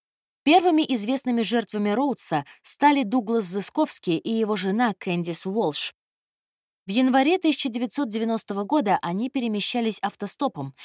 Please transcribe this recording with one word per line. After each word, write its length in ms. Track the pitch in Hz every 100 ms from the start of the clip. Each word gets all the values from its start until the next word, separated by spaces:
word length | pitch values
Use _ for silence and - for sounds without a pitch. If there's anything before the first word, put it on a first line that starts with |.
| _ _ _ _
Первыми 380 | 277 359 349 311 302
известными 480 | 247 208 262 254 233
жертвами 480 | 190 233 220 214 208
Роудса 540 | 214 285 226 - 156 - -
стали 400 | - - 285 277
Дуглас 440 | 202 254 208 226 180
Зысковский 720 | 196 - - 311 - - 165
и 120 | -
его 240 | 226 208
жена 400 | 208 190 214 240 -
Кэндис 480 | 190 175 175 165
Уолш. 480 | 190 208 175 143 - - _ _ _ _ _ _ _ _
В 60 | -
январе 480 | 214 262 262 277 370
тысяча 300 | 320 277 269
девятьсот 400 | 226 233 - 247
девяностого 560 | 214 226 220 - 202
года 340 | 196 202 202 175
они 280 | 175 185 247
перемещались 680 | 269 233 208 - 240 226 202
автостопом, 760 | 202 - 202 - 269 160 135 -